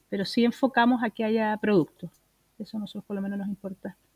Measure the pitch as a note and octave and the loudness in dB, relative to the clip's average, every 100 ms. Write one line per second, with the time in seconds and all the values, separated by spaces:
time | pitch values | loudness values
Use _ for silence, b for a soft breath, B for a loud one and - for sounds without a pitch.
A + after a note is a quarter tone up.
0 | _ G3+ F#3+ - A#3 - B3+ - A#3 B3 | _ -4 -2 2 2 2 0 4 4 4
1 | A3+ - A3 A3+ G#3+ G#3+ G#3+ G3+ C#3+ _ | 0 -2 0 0 0 0 2 4 2 _
2 | E3+ - _ _ _ - G#3+ A3 G3+ G#3 | -16 -16 _ _ _ -16 -12 -10 -10 -10
3 | - G3 G3 G3+ G3 G3 F#3+ F#3+ G3+ - | -8 -6 -4 -4 -6 -6 -10 -12 -14 -14
4 | _ | _